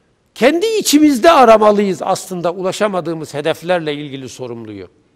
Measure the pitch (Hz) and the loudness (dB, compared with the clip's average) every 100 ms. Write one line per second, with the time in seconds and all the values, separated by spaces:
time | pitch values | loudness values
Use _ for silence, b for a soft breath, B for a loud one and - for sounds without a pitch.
0 | _ _ _ - 247 330 453 427 - 294 | _ _ _ 0 0 2 0 -2 2 4
1 | 302 254 330 320 233 220 214 208 202 170 | 4 4 4 6 6 6 6 2 0 -2
2 | - 180 - 180 170 190 185 - 208 185 | -4 -4 -6 -6 -6 -4 -6 -2 -4 -2
3 | 160 165 151 143 151 147 165 180 151 147 | -6 -8 -8 -6 -4 -4 -4 -4 -4 -8
4 | 147 135 127 - 127 117 110 101 87 _ | -10 -12 -14 -14 -14 -12 -14 -16 -18 _
5 | _ | _